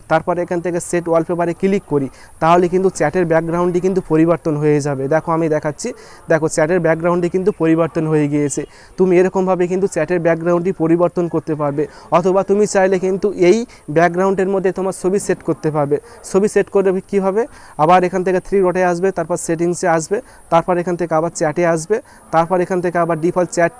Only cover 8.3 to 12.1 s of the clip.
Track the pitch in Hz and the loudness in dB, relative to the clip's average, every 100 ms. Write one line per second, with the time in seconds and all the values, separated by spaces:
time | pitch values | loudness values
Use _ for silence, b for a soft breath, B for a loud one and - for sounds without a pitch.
8.3 | 147 147 151 - B B - 190 180 185 | 0 -2 -4 -8 B B -2 2 4 2
9.3 | 190 185 180 180 190 190 165 151 180 165 | 0 0 0 0 0 -2 -2 -2 0 0
10.3 | 165 170 175 175 180 160 170 170 - 170 | 0 0 0 0 -2 0 2 2 0 -2
11.3 | 160 165 151 147 143 143 B B | -4 -4 -4 -2 -2 -6 B B